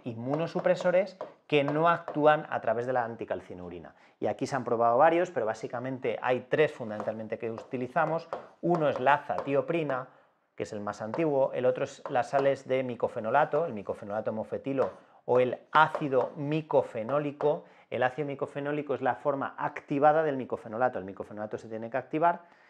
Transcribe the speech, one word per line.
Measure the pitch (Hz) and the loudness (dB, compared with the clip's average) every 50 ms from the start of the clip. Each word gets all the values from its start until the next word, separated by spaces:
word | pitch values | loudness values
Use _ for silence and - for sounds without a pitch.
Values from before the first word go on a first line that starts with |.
| - | -8
inmunosupresores | 127 117 113 120 131 143 156 165 160 - 180 - 180 180 175 - 180 175 185 208 196 - - - - - _ _ | -10 -8 -6 -4 -2 -2 -2 -2 -2 -2 0 2 2 2 2 2 2 2 2 2 0 -4 -12 -14 -14 -14 _ _
que | - 147 147 139 | 0 2 2 2
no | 143 147 151 165 170 | 2 2 2 4 4
actúan | 170 165 - - - 151 147 151 151 156 160 - | 4 2 0 -6 0 4 6 6 6 6 2 -2
a | 123 120 - | -6 -2 0
través | 113 110 113 120 | 0 0 0 0
de | 127 127 | -2 0
la | 123 117 | 0 -2
anticalcineurina. | 113 113 - 107 - 98 92 - - 98 90 90 87 87 85 76 71 - _ _ _ _ - | -2 -4 -8 -6 -6 -6 -8 -8 -10 -14 -12 -12 -12 -12 -12 -14 -16 -20 _ _ _ _ -4
Y | - 110 | -4 -2
aquí | 104 - 139 | -2 -2 -4
se | 120 143 | -4 -2
han | 131 117 | -2 -2
probado | 117 123 113 117 117 117 | 0 2 4 4 6 6
varios, | 127 151 165 165 170 180 175 | 6 6 6 6 4 2 0
pero | - 131 113 | -2 -2 -2
básicamente | 107 110 - - 120 - 120 123 131 135 123 131 120 107 - - | -2 -4 -4 -8 -8 -8 -8 -6 -6 -6 -4 -4 -4 -4 -2 0
hay | 123 131 120 - - | 0 0 0 -2 0
tres | - 139 156 147 - | 2 2 2 2 0
fundamentalmente | - 127 110 104 107 107 117 110 110 110 104 113 - | -4 -10 -8 -8 -6 -6 -6 -6 -6 -6 -8 -8 -6
que | 120 113 | -6 -6
utilizamos. | 113 110 - - - 123 127 123 - 170 156 156 160 165 - - - - - - - _ - | -6 -8 -10 -8 -6 -6 -6 -2 0 0 0 0 0 -4 -6 -8 -12 -12 -12 -14 -12 _ 0
Uno | 170 175 165 151 135 | 0 2 2 2 2
es | 120 - | 2 2
la | 127 131 147 | 4 4 4
azatioprina, | 143 - - - - - 139 139 139 131 - 165 170 156 143 131 123 - - - _ _ _ _ _ _ _ _ | 4 2 -2 -4 -4 -2 0 0 0 2 2 0 -2 0 -2 -2 -4 -6 -10 -14 _ _ _ _ _ _ _ _
que | - 107 | -10 -8
es | - 110 | -8 -8
el | 104 | -6
más | 101 104 101 - 110 | -6 -6 -6 -6 -6
antiguo, | 110 - 160 165 151 143 135 135 135 - | -6 -2 0 0 2 2 2 2 2 0
el | 131 127 | 0 0
otro | 165 170 - 139 | 0 0 0 -2
es | - - - - - | -6 -8 -10 -8 -4
las | 143 123 117 - | -2 -2 0 0
sales | - 139 139 139 135 131 - | 0 2 2 2 0 0 -2
de | - 131 131 131 | -2 0 0 0
micofenolato, | 127 117 113 - - - 120 110 110 127 143 151 151 - 147 170 | -2 -4 -2 -4 -4 -4 -4 -2 2 2 2 2 2 2 0 -2
el | 147 113 | -2 -4
micofenolato | 101 92 - 95 - - 101 101 110 92 - | -6 -6 -6 -8 -8 -6 -6 -6 -4 -4 -4
hemofetilo | 107 - 104 - 92 85 - 135 135 131 113 92 - - - _ _ _ _ | -4 -6 -6 -6 -8 -6 -4 -2 0 0 0 0 -2 -8 -18 _ _ _ _
o | - 123 127 | 2 4 4
el | 127 123 113 - - _ | 4 4 0 -4 -4 _
ácido | - 151 160 156 - - 156 139 135 127 117 - - | 6 6 6 6 4 0 -2 0 2 2 2 0 -2
micofenólico. | 160 143 143 151 156 156 - - 135 120 - - 117 107 117 135 147 147 147 135 - 147 147 156 175 - - _ - - - | -6 -4 -2 -2 -2 0 2 4 4 4 2 -2 -8 -4 -2 -2 -2 -2 -2 -4 -2 0 0 0 0 -4 -12 _ -20 -12 -6
El | 117 117 127 | -2 0 0
ácido | 127 - - 147 | 0 0 -2 -6
micofenólico | 143 139 135 143 - - 147 139 143 147 147 143 147 131 | -6 -6 -6 -6 -6 -6 -6 -4 -4 -4 -4 -2 -4 -4
es | 117 131 | -2 0
la | 131 120 | -2 -2
forma | - - 147 139 139 127 - - - | 0 0 -2 -2 0 -2 -6 -6 -6
activada | 139 151 - - - - 151 139 143 151 151 160 160 | -6 -6 -6 -8 -6 -4 0 4 6 6 6 6 2
del | 151 135 131 | 0 -2 -4
micofenolato. | 120 - 113 - - 117 107 117 127 123 - 98 | -4 -6 -8 -8 -8 -6 -2 0 0 0 0 -2
El | 92 | -8
micofenolato | 98 98 104 92 - 107 107 107 107 - 113 | -8 -10 -10 -12 -12 -10 -10 -10 -8 -8 -10
se | - 110 | -10 -10
tiene | 110 110 113 113 | -10 -10 -8 -6
que | 131 131 | -6 -6
activar, | 123 - - 156 165 175 175 180 - - _ _ _ _ | -6 -4 -2 0 2 2 2 0 -6 -18 _ _ _ _